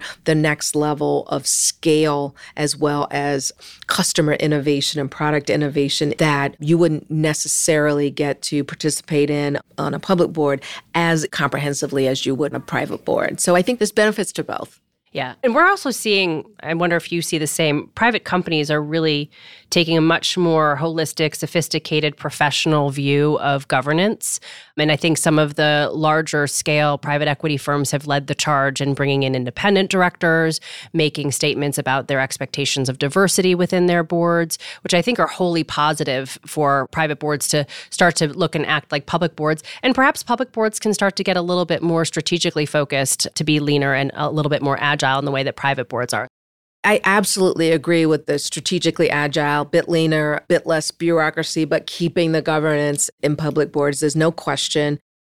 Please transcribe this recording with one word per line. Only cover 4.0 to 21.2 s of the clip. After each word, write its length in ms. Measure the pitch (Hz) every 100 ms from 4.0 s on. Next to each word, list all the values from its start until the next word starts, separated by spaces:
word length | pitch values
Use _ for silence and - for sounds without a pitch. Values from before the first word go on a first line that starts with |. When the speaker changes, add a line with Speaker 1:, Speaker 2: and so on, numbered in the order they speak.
| 180 - 151
Speaker 1:
innovation 680 | 147 156 151 143 143 - 151
and 100 | 139
product 400 | - 151 151 147
innovation 640 | - 147 147 139 - 147 -
that 380 | 156 143 139 -
you 180 | 147 170
wouldn't 320 | 170 151 -
necessarily 1000 | 156 156 151 - - - 156 147 147 143
get 320 | 139 143 139
to 200 | - 147
participate 640 | 143 - 156 - - 151 143
in 300 | 147 147 143 - -
on 160 | 147
a 60 | 151
public 320 | - 185 175
board 320 | 160 147 139 - - -
as 340 | 165 170 165 147
comprehensively 760 | - 139 139 143 139 143 139 131
as 180 | 135 135
you 80 |
would 180 | 131 143
in 40 | 131
a 40 |
private 460 | 131 131 143 - -
board. 340 | - - -
So 160 | - 175
I 60 |
think 180 | 185 247
there's 120 | 208
benefits 400 | - 214 214 190
to 100 | -
both. 360 | - - - _ _ _ _
Speaker 2:
Yeah. 240 | 143 127 -
And 120 | 247 240
we're 100 | 349
also 260 | 403 285
seeing, 520 | 220 220 196 185 156 - -
I 140 | 147
wonder 240 | 165 175 170
if 120 | -
you 120 | 170
see 160 | 156 160
the 100 | 147
same, 420 | - 160 143 - -
private 300 | 233 220 -
companies 440 | 180 175 160 147
are 120 | 151
really 500 | 147 160 160 147 147 - - - -
taking 280 | 180 165 165
a 40 |
much 360 | 160 165 - 180
more 400 | 170 160 151 139
holistic, 580 | 165 165 151 -